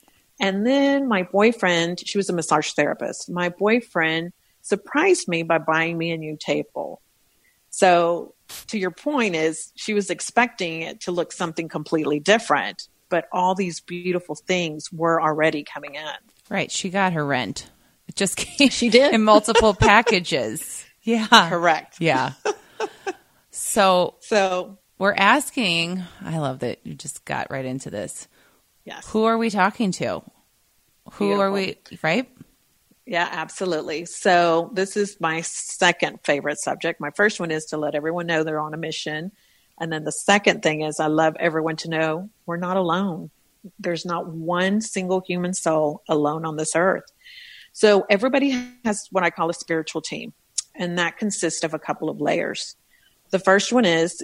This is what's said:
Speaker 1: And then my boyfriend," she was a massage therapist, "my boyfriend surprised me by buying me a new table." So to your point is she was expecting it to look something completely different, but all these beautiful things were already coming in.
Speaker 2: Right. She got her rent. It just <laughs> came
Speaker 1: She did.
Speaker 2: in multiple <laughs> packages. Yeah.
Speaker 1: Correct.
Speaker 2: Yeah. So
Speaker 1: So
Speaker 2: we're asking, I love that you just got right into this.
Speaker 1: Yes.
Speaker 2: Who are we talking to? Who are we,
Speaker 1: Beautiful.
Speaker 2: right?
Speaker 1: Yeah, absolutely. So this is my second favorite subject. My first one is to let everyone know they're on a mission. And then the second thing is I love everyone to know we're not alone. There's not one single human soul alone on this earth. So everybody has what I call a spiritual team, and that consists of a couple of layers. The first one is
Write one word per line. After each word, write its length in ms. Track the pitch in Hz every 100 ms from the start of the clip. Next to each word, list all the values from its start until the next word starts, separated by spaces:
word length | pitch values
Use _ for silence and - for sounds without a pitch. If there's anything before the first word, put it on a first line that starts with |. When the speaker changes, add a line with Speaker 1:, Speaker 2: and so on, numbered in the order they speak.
| _ _ _ -
Speaker 1:
And 260 | 196 196 233
then 400 | 277 277 277 269
my 140 | 196
boyfriend," 800 | 180 196 220 233 180 170 170 175 -
she 100 | 202
was 120 | 190
a 40 |
massage 380 | 175 151 156 -
therapist, 580 | - 147 - 123 120 -
"my 200 | 175 175
boyfriend 840 | 175 208 240 233 175 160 160 175 - _ _
surprised 640 | - 202 - 285 381 359 -
me 160 | 165
by 140 | 165 160
buying 400 | 156 160 165 170
me 140 | 170
a 60 | 165
new 200 | 156 151
table." 640 | - 147 147 - - - _ _ _ _ _ _ -
So 680 | - 190 175 170 170 - _ - - -
to 100 | 220
your 140 | 185
point 440 | - 294 285 214 160
is 380 | 160 160 - -
she 180 | -
was 160 | 208 196
expecting 720 | - - 233 240 - 170 160
it 180 | 160 -
to 100 | -
look 220 | 175 160
something 340 | - 175 156 165
completely 520 | 156 151 160 143 147
different, 640 | 147 226 - 143 101 95 - _ -
but 180 | 175 -
all 200 | 180 185 190
these 260 | 180 160
beautiful 540 | - 175 180 175 175 151
things 560 | - 185 165 151 -
were 280 | 160 165 165
already 420 | 156 151 156 151 147
coming 300 | 143 147 143
in. 180 | 151 - _ _ -
Speaker 2:
Right. 220 | 202 -
She 180 | - 190
got 220 | 190 185
her 120 | 165 143
rent. 440 | 127 101 - - _ _ _ -
It 80 | -
just 220 | 196 -
<laughs> 0 |
came 320 | - - 277
Speaker 1:
She 200 | - 240
did. 240 | 233 285
Speaker 2:
in 100 | 220
multiple 500 | 214 214 - 453 220
<laughs> 160 | 196 -
packages. 960 | 208 480 185 170 143 110 123 - - - _
Yeah. 460 | 220 233 220 226 170
Speaker 1:
Correct. 480 | 170 170 156 - -
Speaker 2:
Yeah. 340 | 165 131 127 135 - - - - 440 - 392 - _ _ _
So 640 | - - 220 190 180 180 -
Speaker 1:
So 560 | - 214 190 180 185 196 _ -
Speaker 2:
we're 160 | 196 -
asking, 880 | 196 269 - - 196 170 170 185 175 -
I 140 | 190 160
love 200 | 139 131
that 200 | 120 -
you 100 | -
just 320 | 139 143 - -
got 240 | 135 -
right 140 | 135 131
into 240 | 131 -
this. 380 | 101 95 - - _ _ _ _ _ -
Speaker 1:
Yes. 220 | - -
Speaker 2:
Who 160 | 214 220
are 120 | 226
we 120 | 226
talking 420 | 196 190 - 202
to? 280 | - 117 82 - _ _ _ _ _ _ _ -
Who 180 | - 202 202
are 120 | 196
we, 140 | 196 190
Speaker 1:
Beautiful. 320 | - - 180
Speaker 2:
right? 260 | 156 190 262 - - _ _ _ _ _ -
Speaker 1:
Yeah, 220 | 170 175
absolutely. 760 | 175 160 - 185 156 - 156 170
So 640 | - 202 175 170 165 170
this 220 | 190 190 208
is 240 | 196 -
my 220 | 165 160
second 800 | 170 - - - 180 170 151 -
favorite 360 | - 143 147 147
subject. 420 | 135 135 165 165
My 80 | 147
first 280 | - 214 214
one 120 | 170
is 140 | 156 156
to 120 | 156
let 180 | 147 151
everyone 320 | 156 175 170
know 160 | 160
they're 160 | 160 151
on 140 | 151
a 40 | 156
mission. 540 | 160 156 156 151 180 _ _ _ _ -
And 120 | 165
then 120 | 156
the 80 | 151
second 500 | - - 202 - -
thing 200 | 160 151
is 180 | 156 151
I 80 | 151
love 280 | 156 160 156
everyone 360 | 165 160 160 160
to 120 | 165
know 400 | 160 160 160 208 _ -
we're 120 | 170
not 200 | 180 190
alone. 540 | 175 175 196 170 165 _ _ _ 190 -
There's 260 | 185 165 180
not 220 | 170 175
one 540 | 160 160 175 185 208
single 400 | 220 196 185 185 185
human 260 | 180 180
soul 500 | 190 165 156 151 156 -
alone 380 | 151 147 156 160
on 100 | 151
this 180 | 156 165
earth. 280 | 185 - - _ - - - - -
So 320 | - 214 196 -
everybody 420 | 202 254 269 277 247 247 - 220
has 220 | 202 -
what 120 | 190
I 60 | 170
call 200 | - 165
a 40 |
spiritual 480 | 170 - 165 156 160
team, 320 | - 151 - - _ - - -
and 220 | 180 175
that 180 | 170 -
consists 460 | 214 - 165 -
of 100 | 160
a 60 | 156
couple 300 | - 147 156
of 120 | 151
layers. 540 | 147 165 - - - - _ _ _ _ -
The 80 | 185
first 320 | 190 196 -
one 140 | 247 196
is 360 | 165 170 -